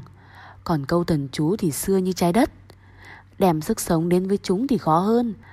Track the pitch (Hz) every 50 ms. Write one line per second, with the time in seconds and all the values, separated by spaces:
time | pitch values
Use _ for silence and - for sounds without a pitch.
0 | 127 - - - - - - - - - - - - - 165 147 139 - 170 175
1 | 170 - 170 147 139 127 - - 151 156 202 220 208 165 131 - - - 196 190
2 | 185 185 180 - 185 175 175 226 285 - - - - - - - - - - -
3 | - - - - - - - - 196 185 165 156 151 - 220 - - - 175 160
4 | 165 175 175 180 190 190 202 196 - - 185 190 262 285 254 170 - 156 156 170
5 | 185 214 226 240 247 233 190 - - -